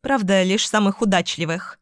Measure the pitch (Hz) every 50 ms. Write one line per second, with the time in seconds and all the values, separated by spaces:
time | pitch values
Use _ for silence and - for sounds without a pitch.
0 | _ 262 277 262 208 180 202 190 185 185 190 202 - - - 214 208 196 196 -
1 | 240 208 190 180 180 - - - 170 156 165 180 - - - _